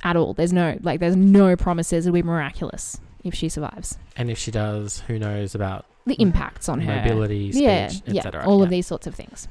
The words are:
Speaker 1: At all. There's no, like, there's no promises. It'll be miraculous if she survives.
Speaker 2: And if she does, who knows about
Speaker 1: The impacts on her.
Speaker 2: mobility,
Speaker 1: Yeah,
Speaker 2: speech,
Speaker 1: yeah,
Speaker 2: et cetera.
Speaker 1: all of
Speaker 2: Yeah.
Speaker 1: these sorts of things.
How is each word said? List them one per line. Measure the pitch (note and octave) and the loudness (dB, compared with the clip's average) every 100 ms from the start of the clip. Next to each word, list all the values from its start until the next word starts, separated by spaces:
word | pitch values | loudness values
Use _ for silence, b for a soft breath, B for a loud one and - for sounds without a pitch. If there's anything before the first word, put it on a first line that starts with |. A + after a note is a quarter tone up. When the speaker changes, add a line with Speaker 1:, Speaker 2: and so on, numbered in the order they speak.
Speaker 1:
At | F3 E3+ | 0 2
all. | - | 0
There's | - E3+ | 0 0
no, | F3+ E3 - | 2 0 -2
like, | F3 E3 | -4 -2
there's | F3 F#3 | 2 6
no | G3 G3+ F#3+ F3+ | 8 8 8 4
promises. | F#3 E3+ E3 E3+ F3 | 2 -2 0 0 2
It'll | |
be | F3 | 2
miraculous | E3+ E3 C#3 - D3+ - - - - - | 2 -2 -4 -6 -8 -10 -12 -14 -18 -14
if | F3+ | -8
she | - D#3+ | -4 -4
survives. | D3+ D3 - - - - - | -4 -8 -10 -12 -12 -12 -6
Speaker 2:
And | A#2+ | -6
if | A2 | -6
she | - | -4
does, | A2 G#2+ G#2+ G#2 - - | -2 -2 -4 -6 -8 -6
who | A2 | -4
knows | G#2 G#2 G2 G#2 | -4 -4 -4 -4
about | G2 F#2+ - _ A#3+ | -4 -6 -12 _ -4
Speaker 1:
The | - | 2
impacts | G3 - - - - | 4 2 0 -8 -6
on | - | -4
her. | A2 G#2+ | -2 0
Speaker 2:
mobility, | A#2 A2 G#2+ G#2 G2 | 0 0 0 -2 -2
Speaker 1:
Yeah, | B3+ C#4 F#3 G2+ | 2 4 2 0
Speaker 2:
speech, | F#3+ - | -8 -4
Speaker 1:
yeah, | F3 | -4
Speaker 2:
et | |
cetera. | - - F3+ | -4 -2 4
Speaker 1:
all | G3 | 6
of | F#3 | 4
Speaker 2:
Yeah. | F3+ | 2
Speaker 1:
these | F3+ | -2
sorts | E3 - | -6 -10
of | - | -14
things. | - - - | -16 -16 -16